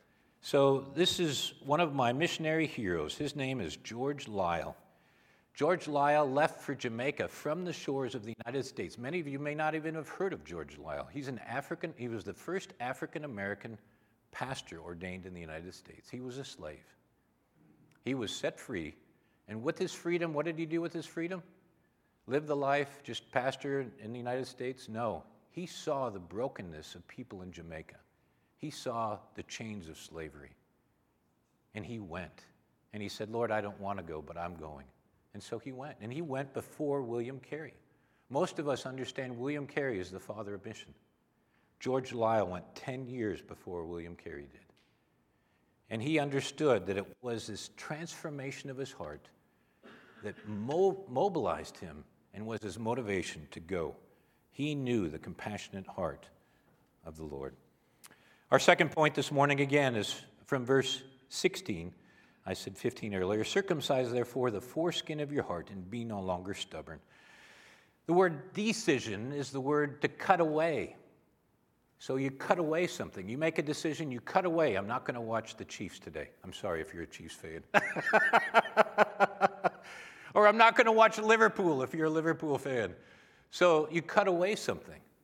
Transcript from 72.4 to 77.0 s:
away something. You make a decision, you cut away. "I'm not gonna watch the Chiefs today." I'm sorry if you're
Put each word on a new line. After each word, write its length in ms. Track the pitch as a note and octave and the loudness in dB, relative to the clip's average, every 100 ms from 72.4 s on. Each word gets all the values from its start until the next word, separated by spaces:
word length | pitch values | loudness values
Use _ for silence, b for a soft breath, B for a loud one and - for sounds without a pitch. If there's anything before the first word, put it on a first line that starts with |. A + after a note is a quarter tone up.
| - F3+ | 2 2
away 300 | D#3 D#3 F3+ | 4 2 0
something. 420 | - F#2 G#2 F#2 | -2 -8 -6 -6
You 80 | B2+ | 0
make 220 | D#3+ E3 | 0 0
a 20 | |
decision, 480 | D3+ C#3+ E3 C#3+ D#3 | -2 -2 -2 -2 -4
you 100 | A#2+ | -6
cut 260 | - F#3+ F3+ | 0 2 4
away. 300 | E3 D3+ G2 | 4 4 2
"I'm 120 | G2+ | 0
not 180 | B2+ - | -4 -4
gonna 160 | B2 | -6
watch 360 | A2+ A2+ A2+ - | -2 -2 -4 -12
the 80 | F#2 | -12
Chiefs 340 | - G2 - | -10 -10 -10
today." 320 | - D#2+ C#2+ - | -10 -8 -8 -12
I'm 100 | F#2+ | -16
sorry 280 | - G2 E2 | -6 -2 -2
if 100 | D#2 | -2
you're 120 | E2+ | -8